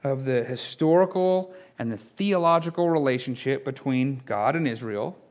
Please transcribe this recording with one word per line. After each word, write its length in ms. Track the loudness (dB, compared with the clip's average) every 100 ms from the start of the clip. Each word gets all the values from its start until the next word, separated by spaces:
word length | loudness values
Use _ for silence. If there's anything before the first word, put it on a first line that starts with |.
of 220 | -2 -4
the 180 | 0 0
historical 1080 | 0 -6 -10 0 4 6 4 2 2 2 -2 -14 -20 _
and 140 | -6
the 40 | -6
theological 880 | -10 -4 0 2 4 4 2 0 2
relationship 760 | 2 2 0 -2 -6 -2 -2 -4
between 560 | -6 -2 0 0 -4
God 320 | -6 0 0 0
and 100 | -2
Israel. 480 | -4 -6 -4 -6 -8 _